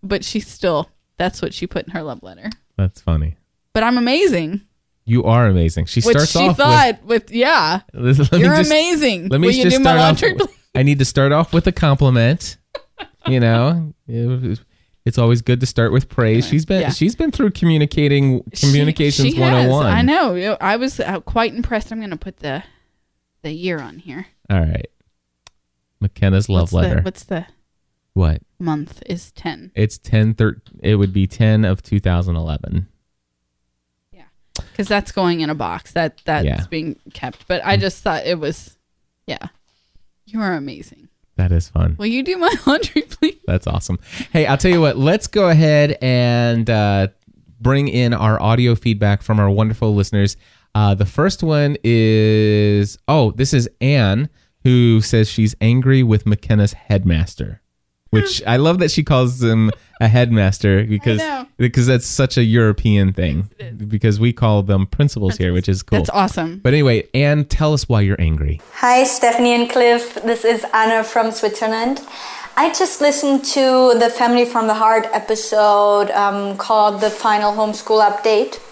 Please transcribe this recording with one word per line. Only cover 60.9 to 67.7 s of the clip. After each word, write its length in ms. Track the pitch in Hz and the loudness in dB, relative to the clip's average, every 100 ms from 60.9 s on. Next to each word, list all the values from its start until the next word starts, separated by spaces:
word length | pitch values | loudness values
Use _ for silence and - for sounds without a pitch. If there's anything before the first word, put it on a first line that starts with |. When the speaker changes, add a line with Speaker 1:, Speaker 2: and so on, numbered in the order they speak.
| 107 113 110 | -2 0 -2
Speaker 1:
I 200 | 107 - | -2 -6
know. 40 | - _ | -10 _
Speaker 2:
because 300 | 123 127 123 | -2 2 2
that's 180 | 127 - | 2 -2
such 320 | - 131 - | -2 -2 2
a 60 | |
European 680 | 113 117 110 104 110 104 95 | 2 4 2 2 2 2 2
thing, 360 | 92 90 73 101 _ | 0 -4 -4 -6 _
Speaker 1:
Yes, 140 | 101 | -16
it 80 | 113 | -12
is. 60 | 104 | -6
Speaker 2:
because 320 | 107 110 104 | -2 0 2
we 120 | 117 | 0
call 320 | 117 113 104 | 0 0 0
them 220 | 98 98 95 | 2 0 0
principals 500 | - 147 - 98 - | 0 -2 0 -4 -2
here, 140 | 92 | -2
which 140 | 90 90 | -2 -2
is 160 | 95 | -4
cool. 160 | - - | 0 -2
Speaker 1:
That's 100 | - | 0
awesome. 480 | 202 95 - 165 180 | 0 -2 -2 -8 -4
Speaker 2:
But 100 | 131 | 0
anyway, 340 | 143 139 113 - | 2 2 2 -2
Anne, 320 | 127 143 147 143 | -2 0 0 0
tell 280 | - 156 | 0 0